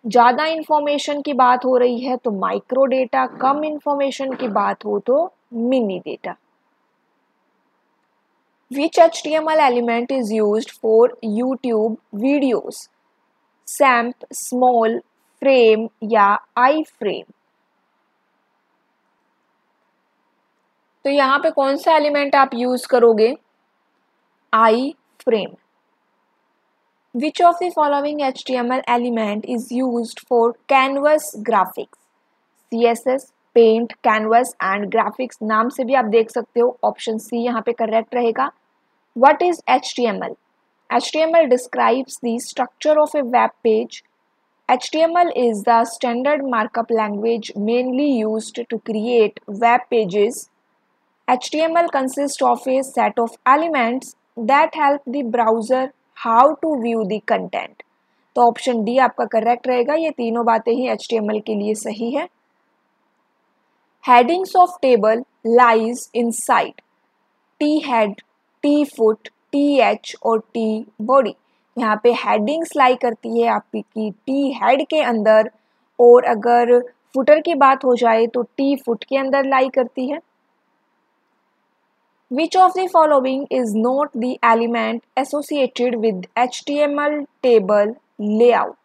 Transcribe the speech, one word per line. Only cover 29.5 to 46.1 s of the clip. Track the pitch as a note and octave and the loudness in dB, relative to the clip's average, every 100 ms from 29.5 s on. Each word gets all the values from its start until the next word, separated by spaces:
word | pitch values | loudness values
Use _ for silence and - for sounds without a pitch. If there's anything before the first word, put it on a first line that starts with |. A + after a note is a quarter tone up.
is | A#3+ B3 A#3+ | -8 -6 -4
used | C4 A#3+ A3+ - _ | -2 -4 -6 -12 _
for | A#3+ A#3 A#3 - | 2 2 -2 0
canvas | C4+ C4+ C#4 D4 D4+ - A3 A3 | 2 2 0 0 0 -2 -10 -2
graphics? | G#3+ F#3 - - _ _ _ _ _ _ _ _ | 0 0 -6 -18 _ _ _ _ _ _ _ _
सीएसएस, | A3+ A#3 A#3 C4 C4 - _ _ A#3+ | 0 2 2 -2 -4 -6 _ _ 4
पेंट, | A3+ A3+ A#3 - | 6 4 -2 -4
कैनवस | A#3+ G#3+ A3 A3+ B3 - F#3 | -2 0 2 2 2 -4 -4
and | G3 G3+ | -4 -2
graphics, | A3 G#3 G#3 B3+ - | -2 -2 -4 -10 -8
नाम | G#3+ A3 A#3 | -4 -2 -2
से | - | -4
भी | B3 | 0
आप | C4+ A3 | 0 2
देख | A3+ A3 | 2 2
सकते | A#3+ A3+ A#3 | -4 -4 0
हो। | A#3+ - | 0 0
ऑप्शन | G#3+ G#3 - A3 - | -4 -4 -8 -8 -6
सी | A#3 | -6
यहाँ | A#3+ A#3 G#3+ | -4 -4 -4
पे | A#3 | -4
करेक्ट | A3+ A3 A3 | 0 -2 -2
रहेगा। | B3 A#3 A3+ C#4 _ _ _ _ _ _ A#3 | -2 -2 -2 -6 _ _ _ _ _ _ 4
What | C4 D4 F4+ | 4 4 0
is | E4 - | -2 -2
H | - - - | -2 -2 -4
T | A#3+ | -2
M | F#3+ | -2
L? | F3 - _ _ _ _ _ | -8 -12 _ _ _ _ _
H | B3 - | -4 -2
T | D#4 | -2
M | D#4+ E4 | 2 4
L | D4 B3 | 4 0
describes | - B3 A3+ B3 C4 - | -2 -2 0 0 -4 -8
the | A#3+ A#3 | -6 -6
structure | - - B3+ _ D4+ D4+ | -8 -6 -6 _ 0 2
of | D4+ | 2
a | D4+ B3 A#3+ | 0 0 0
web | A3 _ A#3 | 0 _ 0
page। | A3 A#3+ - _ _ _ _ _ _ - | 0 -2 -14 _ _ _ _ _ _ -2
H | B3+ - | -2 -2
T | D#4 | -2
M | E4 E4+ | 0 2
L | F4 - | 0 0
is | A#3+ G#3 | -2 0
the | A3 A#3 | 2 2
standard | A#3 - B3+ | 0 -4 -4